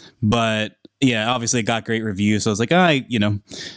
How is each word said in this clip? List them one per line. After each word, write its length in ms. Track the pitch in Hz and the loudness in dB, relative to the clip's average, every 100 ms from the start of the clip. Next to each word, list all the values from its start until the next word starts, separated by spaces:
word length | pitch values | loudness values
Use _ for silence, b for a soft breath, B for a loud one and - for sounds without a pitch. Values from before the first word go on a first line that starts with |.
| B B | B B
But 540 | 110 117 113 110 107 - - _ | 0 2 2 0 -4 -8 -20 _
yeah, 280 | 135 117 110 | 0 2 0
obviously 300 | 123 117 123 | -2 -2 -2
it 40 | |
got 200 | 104 113 | 0 -2
great 180 | 107 113 | -2 -4
reviews, 420 | 110 95 104 107 | -4 0 0 2
so 60 | 110 | 0
I 20 | |
was 80 | 104 | 0
like, 120 | 117 | 2
"I, 320 | 170 180 143 117 | 4 4 2 0
you 100 | 117 | 0
know, 220 | 104 101 B B B | 0 -2 B B B